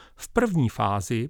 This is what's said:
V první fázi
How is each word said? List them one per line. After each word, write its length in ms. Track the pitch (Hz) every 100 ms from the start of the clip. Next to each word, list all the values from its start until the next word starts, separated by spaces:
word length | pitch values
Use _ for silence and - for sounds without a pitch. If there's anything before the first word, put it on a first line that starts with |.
| - -
V 120 | -
první 400 | - 233 170 117
fázi 600 | - 107 101 95 117